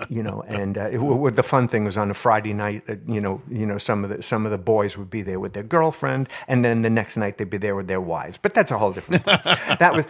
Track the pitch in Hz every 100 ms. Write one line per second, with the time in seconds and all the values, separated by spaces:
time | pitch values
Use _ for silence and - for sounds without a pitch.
0 | - 113 107 101 107 104 98 101 101 120
1 | 143 127 143 110 - 135 123 110 104 98
2 | 101 101 120 107 104 104 104 104 - 104
3 | - 110 101 98 - 120 107 101 - 104
4 | 98 104 - 113 107 101 90 110 101 98
5 | 95 107 95 92 98 101 110 170 160 -
6 | 135 131 135 - - 131 120 117 113 113
7 | 104 - 104 101 101 101 104 98 92 95
8 | 90 82 71 92 202 - 185 113 104 90
9 | - - - 185 - 170 - - 175 160
10 | 151